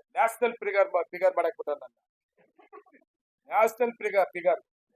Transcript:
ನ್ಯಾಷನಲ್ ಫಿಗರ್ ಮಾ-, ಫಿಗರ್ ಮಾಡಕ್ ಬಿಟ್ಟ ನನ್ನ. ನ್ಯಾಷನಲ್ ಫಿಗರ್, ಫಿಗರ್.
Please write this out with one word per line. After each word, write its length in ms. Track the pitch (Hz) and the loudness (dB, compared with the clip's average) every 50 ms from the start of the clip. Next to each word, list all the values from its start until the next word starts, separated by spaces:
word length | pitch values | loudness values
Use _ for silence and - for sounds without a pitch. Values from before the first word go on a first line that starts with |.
| - _ | -20 _
ನ್ಯಾಷನಲ್ 420 | - 175 220 226 - - 247 233 233 | -2 0 0 0 0 -2 -2 -2 -2
ಫಿಗರ್ 360 | - 214 208 196 202 190 165 185 | -4 -6 -2 2 2 2 2 2
ಮಾ-, 140 | 175 170 - | -2 -2 -4
ಫಿಗರ್ 240 | - 175 185 185 - | -4 0 0 0 2
ಮಾಡಕ್ 220 | 175 170 170 - | 2 -2 -2 -2
ಬಿಟ್ಟ 120 | - 156 147 | -4 -6 -6
ನನ್ನ. 240 | 147 143 131 127 _ _ _ _ _ _ _ _ _ _ _ _ _ _ 392 _ - 381 - _ _ - _ _ _ _ _ _ _ _ _ - | -6 -6 -8 -16 _ _ _ _ _ _ _ _ _ _ _ _ _ _ -20 _ -20 -20 -20 _ _ -20 _ _ _ _ _ _ _ _ _ -2
ನ್ಯಾಷನಲ್ 420 | 160 202 226 226 226 - 247 233 | 2 2 2 2 2 0 -2 -2
ಫಿಗರ್, 380 | 240 - 208 208 190 196 175 - | -4 -4 -6 -2 0 0 0 0
ಫಿಗರ್. 320 | - 175 170 180 160 - - _ _ _ _ _ _ | -2 -2 0 0 0 0 -2 _ _ _ _ _ _